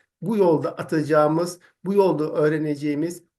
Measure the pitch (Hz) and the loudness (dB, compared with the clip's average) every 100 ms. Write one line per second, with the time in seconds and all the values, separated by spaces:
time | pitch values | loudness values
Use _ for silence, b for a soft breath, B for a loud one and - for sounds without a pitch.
0 | B _ 165 220 180 151 151 - 147 160 | B _ -4 2 4 2 0 -8 -4 -4
1 | 143 151 151 160 175 - b b 175 202 | 0 2 4 2 -2 -8 b b -4 2
2 | 190 147 156 175 151 156 151 143 147 143 | 2 2 -2 0 0 0 -4 -4 -4 -2
3 | 165 175 _ | -4 -8 _